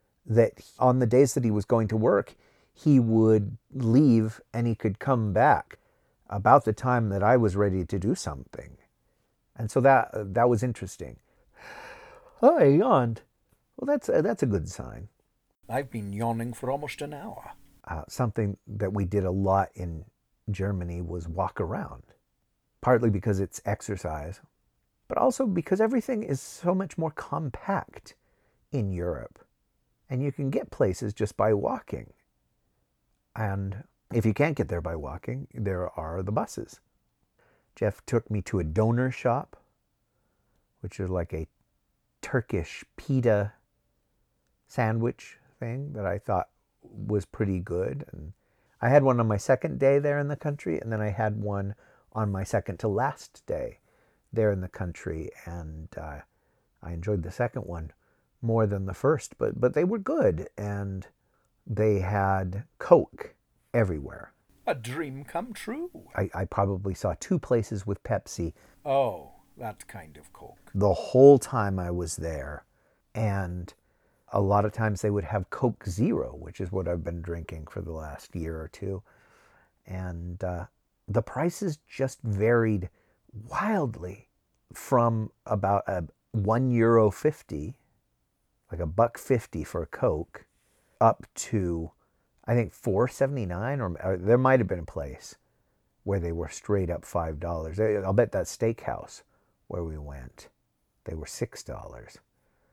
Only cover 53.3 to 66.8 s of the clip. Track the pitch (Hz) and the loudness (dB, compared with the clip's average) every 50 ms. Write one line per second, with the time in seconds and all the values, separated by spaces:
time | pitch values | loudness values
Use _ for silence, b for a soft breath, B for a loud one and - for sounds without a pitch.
53.3 | _ - _ - - 76 62 57 - _ _ _ _ _ _ _ _ _ _ _ | _ -14 _ -6 -6 -4 -6 -8 -10 _ _ _ _ _ _ _ _ _ _ _
54.3 | - 113 110 107 101 95 90 92 - - 95 87 80 - - - 82 80 78 - | -2 2 2 2 2 0 -4 -6 -6 -6 -6 -6 -8 -8 -8 -8 -6 -6 -8 -10
55.3 | - - - 87 85 87 82 78 78 78 80 - - - 80 78 73 67 - _ | -12 -14 -12 -12 -10 -10 -10 -10 -12 -12 -14 -14 -12 -12 -12 -12 -14 -14 -18 _
56.3 | _ _ _ _ _ _ _ _ _ _ - 85 85 82 87 104 104 92 82 87 | _ _ _ _ _ _ _ _ _ _ -12 -10 -8 -6 -4 -2 -2 -2 -2 -4
57.3 | - - 120 113 - 127 92 92 87 82 80 76 - _ _ _ _ _ _ _ | -4 -4 -4 -4 -4 -8 -10 -10 -10 -10 -10 -12 -14 _ _ _ _ _ _ _
58.3 | _ - - 113 113 113 110 101 104 98 95 95 92 - - 139 160 139 - - | _ -6 -2 0 2 2 2 2 0 -2 -4 -6 -4 0 0 0 2 0 -2 -10
59.3 | - - - 107 - - 120 127 - 147 170 180 226 220 190 - 311 339 160 104 | -8 -4 -2 -2 0 2 0 2 2 2 2 2 0 -2 -2 -2 0 2 2 2
60.3 | 85 78 - - - - 104 101 101 101 101 98 95 92 90 - _ _ _ _ | 2 0 -4 -8 -10 -8 -6 -6 -4 -4 -6 -6 -6 -8 -10 -12 _ _ _ _
61.3 | _ _ _ _ _ _ - - 113 104 107 107 104 98 90 92 104 101 98 98 | _ _ _ _ _ _ -10 -6 -2 2 2 2 2 2 0 0 0 0 2 2
62.3 | 98 95 95 90 90 101 - _ _ - - - 180 147 - - - - - - | 0 0 -2 -4 -6 -8 -10 _ _ -2 4 6 6 6 6 2 -8 -16 -18 -18
63.3 | - _ _ _ _ _ _ _ - 120 110 92 85 73 65 - - - - - | -18 _ _ _ _ _ _ _ 0 0 2 2 0 -4 -6 -10 -14 -16 -18 -20
64.3 | _ _ _ _ _ _ - 247 - 131 110 120 127 156 160 143 131 135 143 - | _ _ _ _ _ _ -4 -4 -4 -4 -6 -10 -8 -8 -8 -8 -10 -12 -12 -8
65.3 | - 170 220 254 208 - - 214 233 302 339 359 - - - - - - 98 - | -6 -6 -6 -8 -10 -12 -10 -8 -8 -8 -8 -10 -12 -16 -20 -10 -6 -4 -4 -4
66.3 | - 92 95 - - - 101 98 98 92 | -4 -6 -6 -4 -2 0 0 0 -2 -4